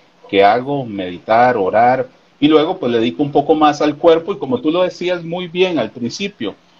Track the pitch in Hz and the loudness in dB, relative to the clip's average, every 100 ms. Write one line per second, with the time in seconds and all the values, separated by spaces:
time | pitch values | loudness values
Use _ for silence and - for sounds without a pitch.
0 | _ _ - 98 101 120 131 143 120 101 | _ _ -2 4 4 4 -2 -6 -6 -8
1 | 90 90 - 135 - 120 92 107 123 131 | -8 -10 0 2 4 2 0 2 2 2
2 | 123 _ _ _ 147 156 156 185 127 117 | -4 _ _ _ 2 4 2 -2 -2 0
3 | 120 120 143 151 143 156 151 147 151 143 | -2 -2 -2 0 0 2 2 2 -2 2
4 | 170 165 165 185 139 123 143 175 180 170 | 2 2 0 -8 -4 -2 -2 0 -2 -2
5 | 175 175 165 175 180 175 185 160 110 123 | -6 -6 -6 -8 -6 -2 0 0 -4 -6
6 | 120 - 196 - 104 - _ _ | -8 -6 -8 -6 -10 -10 _ _